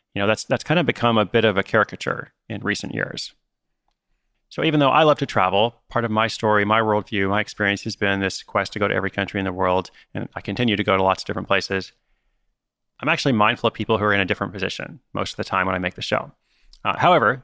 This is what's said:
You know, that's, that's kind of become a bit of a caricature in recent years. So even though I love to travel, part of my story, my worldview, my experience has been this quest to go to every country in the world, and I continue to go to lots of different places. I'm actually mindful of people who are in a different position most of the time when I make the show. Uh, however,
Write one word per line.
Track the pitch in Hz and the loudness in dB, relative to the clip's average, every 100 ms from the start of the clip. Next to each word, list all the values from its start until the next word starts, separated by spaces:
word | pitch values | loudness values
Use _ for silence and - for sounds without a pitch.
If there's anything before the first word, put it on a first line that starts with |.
| _ | _
You | - | -2
know, | 101 | 0
that's, | 107 | 0
that's | - 123 | -2 -4
kind | - 165 | 0 0
of | |
become | 135 - 120 113 | 0 0 2 2
a | |
bit | 101 117 110 | 2 2 2
of | 98 | 2
a | |
caricature | 98 113 104 - - - - _ - | 2 2 2 -2 -6 -6 -8 _ -12
in | 107 | -8
recent | 101 104 - | -4 -4 -4
years. | - - - - - _ _ _ _ _ _ _ _ _ _ _ | -6 -6 -6 -12 -14 _ _ _ _ _ _ _ _ _ _ _
So | - | -4
even | 156 151 | 0 2
though | 139 | 4
I | 131 | 4
love | 160 143 | 4 4
to | |
travel, | 131 - 92 98 113 - - | 0 0 2 2 0 -2 -8
part | 123 | -4
of | 117 | -2
my | 107 113 | 0 -2
story, | - 110 107 101 | 0 2 2 4
my | 110 | 2
worldview, | 110 107 98 104 98 | 2 0 -2 -2 0
my | 101 | 0
experience | 104 - 101 101 | -2 -2 0 0
has | - - | -4 -4
been | 101 98 | -2 0
this | 98 - | -2 -4
quest | - 107 98 | -4 -4 -2
to | - | -2
go | 101 | -2
to | |
every | 98 98 | 0 -4
country | - 98 104 | -4 -6 -4
in | 95 | -4
the | |
world, | 90 92 90 92 - _ | -2 0 0 -2 -10 _
and | - 98 | -10 -10
I | - | -10
continue | - 98 120 101 | -8 -2 0 0
to | |
go | 98 | 2
to | 95 | 2
lots | 95 95 | 2 0
of | - | -2
different | 95 92 | -8 -2
places. | 98 - 95 92 _ _ _ _ _ _ _ _ _ _ _ | -2 0 -4 -6 _ _ _ _ _ _ _ _ _ _ _
I'm | 143 | -2
actually | 160 143 | 0 2
mindful | 117 107 123 113 | 4 4 2 0
of | |
people | - 107 110 | -2 0 0
who | |
are | 104 | 2
in | 101 | 2
a | 92 | 0
different | 101 98 | -2 -4
position | 98 92 - - - _ | -6 -6 -6 -12 -14 _
most | 101 98 | -8 -6
of | - | -6
the | |
time | 104 95 | -2 0
when | 92 | 0
I | 92 | 0
make | 90 | -2
the | - | -6
show. | - 110 - - _ _ _ - | -4 -4 -4 -12 _ _ _ -8
Uh, | 104 - | -4 2
however, | 156 175 110 131 | 4 4 4 0